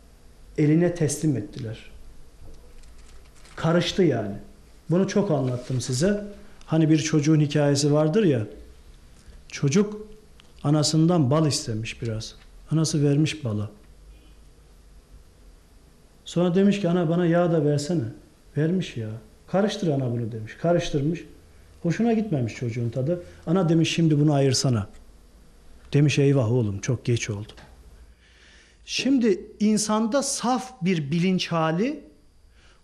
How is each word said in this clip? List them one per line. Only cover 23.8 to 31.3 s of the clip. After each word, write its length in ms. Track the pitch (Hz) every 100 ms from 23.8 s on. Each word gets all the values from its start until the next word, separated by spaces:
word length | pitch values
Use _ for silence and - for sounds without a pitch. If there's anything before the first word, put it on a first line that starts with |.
| 160
"şimdi 260 | - 165 147
bunu 120 | 151
ayırsana." 560 | 143 139 127 139 117 98 - - - - - - - - - -
Demiş, 260 | 143 147 135
"Eyvah 340 | 139 139 110
oğlum, 260 | 127 110 98
çok 260 | - 120
geç 260 | - 117 -
oldu." 220 | 101 104 - - - - - - - _ - - - - _
Şimdi 600 | - - 247 277 226 180 - -
insanda 600 | 214 214 208 214 226 269
saf 500 | 269 - 226 254 - -
bir 280 | 170 175 139
bilinç 380 | 170 185